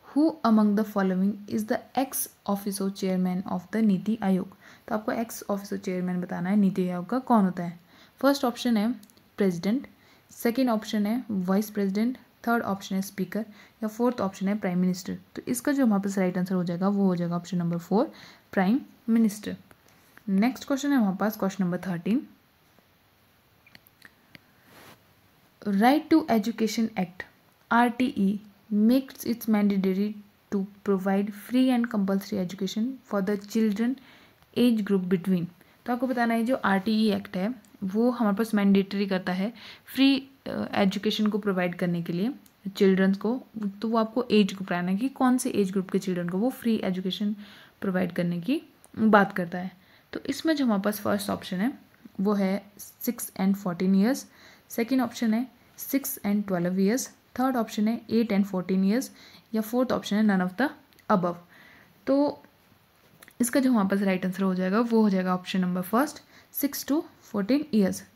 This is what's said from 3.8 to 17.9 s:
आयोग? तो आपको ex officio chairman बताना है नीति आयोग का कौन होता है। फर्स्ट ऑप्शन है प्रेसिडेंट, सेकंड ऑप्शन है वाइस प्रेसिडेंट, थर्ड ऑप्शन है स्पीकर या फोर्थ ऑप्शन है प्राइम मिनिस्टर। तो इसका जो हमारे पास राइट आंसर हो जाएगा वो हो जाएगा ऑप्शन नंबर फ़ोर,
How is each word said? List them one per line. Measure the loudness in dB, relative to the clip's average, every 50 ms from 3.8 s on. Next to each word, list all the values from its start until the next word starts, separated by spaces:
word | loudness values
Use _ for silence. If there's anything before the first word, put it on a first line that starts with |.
| 2 2 2 2 0 -4 -4 0 0
आयोग? | 0 2 0 0 -4 -12 _ -20 -20 -20 -20 _
तो | -6 -6
आपको | -4 -4 -4
ex | -4 -4 -4 -6
officio | -8 -14 -6 -6 -6 -6 -6 -8 -10
chairman | -6 -6 -6 -4 -4 -4 -4 -4 -4 -4
बताना | -6 -6 -6 -2 0
है | 2
नीति | 4 4 4 2 0 -2 -2
आयोग | -2 -6 -6 -4
का | -4 -4
कौन | 0 2 4 4 4
होता | 2 0 -4 -6
है। | -8 -8 -12 _ _ -20 -20 -20 _ _
फर्स्ट | _ 2 2 2 2 0
ऑप्शन | -2 -2 -2 -2 0 2
है | 2 2 0 -2 -6 -10 _ _ _ _ _ _
प्रेसिडेंट, | 0 2 2 2 0 -2 0 -2 -2 -4 -8 -20 _ _ _ _ _ _ _
सेकंड | -20 -4 -4 -2 0 2 0 0
ऑप्शन | 0 -2 -2 -4 -2 -2 0
है | 0 -2 -4 -4 -4
वाइस | -4 -4 0 0 0 0 0 -2
प्रेसिडेंट, | -4 -2 -2 0 0 0 0 -2 -2 -6 -14 _ _ _ -2
थर्ड | -2 0 0 0
ऑप्शन | -4 -6 -6 -6 -4 -4
है | -4
स्पीकर | -4 -4 -6 -6 -6 -4 -4 -6 -8 -8 -14 -20 -20 -20 _ _ -8
या |
फोर्थ | -8 -2 0 0 0 2 0
ऑप्शन | -4 -4 -4 -4 -2
है | -2 -2
प्राइम | -2 -2 -2 0 2
मिनिस्टर। | 2 0 0 -2 -6 -10 -10 -10 -12 _ _
तो | -12 -6
इसका | -4 -6 -2 0 0
जो | 2 2 4
हमारे | 4 2 2
पास | 0 -2 0
राइट | 0 0 0 0
आंसर | -2 -2 0 0
हो | -2 0
जाएगा | -2 -2 0 0
वो | 0 2 4 2
हो | 2 2
जाएगा | 2 -2 -2 -4
ऑप्शन | -4 -6 -4 -4
नंबर | -2 -2 -2 -4
फ़ोर, | -4 -2 0